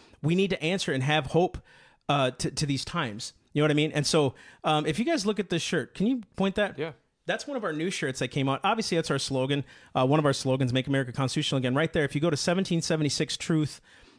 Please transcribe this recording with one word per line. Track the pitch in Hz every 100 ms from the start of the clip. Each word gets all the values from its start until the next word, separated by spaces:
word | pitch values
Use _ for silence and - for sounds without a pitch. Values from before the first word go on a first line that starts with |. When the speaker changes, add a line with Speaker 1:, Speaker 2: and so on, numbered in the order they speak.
| - -
Speaker 1:
We | 143
need | 175 190
to | 175
answer | 156 190 -
and | 135
have | 131 156 135
hope, | 160 180 - - - - _ -
uh, | 143 131
to, | 131 156
to | - 147
these | 139
times. | - 170 135 104 - - _
You | 147
know |
what | 151
I |
mean? | 147 151
And | 147 143
so, | 165 143 - - -
um, | 196 156 156
if | 151
you |
guys | 247 320
look | 196 208
at | 190
this | 165
shirt, | - 170 117
can | - 202
you | 262 214 -
point | 196 190
that? | 202 -
Speaker 2:
Yeah. | 160 139 _ _ -
Speaker 1:
That's | 185 -
one | 269
of |
our | 202
new | 151 175
shirts | - 143 131
that | 127
came | - 135
out. | 135
Obviously, | 196 226 - 170
that's | 160
our | 139
slogan. | - 135 131 139 131 - -
Uh, | - 131
one | 151
of | 147
our |
slogans, | 135 135 131 127
"Make | 127 131
America | 135 127
Constitutional | 120 131 - 147 139
Again." | 123
Right | 131 160
there, | 170
if | 143
you | 147
go | 165
to | 147
seventeen | - 175 196 165
seventy-six | - 160 147 - 151 -
truth | - 160 151 - - - -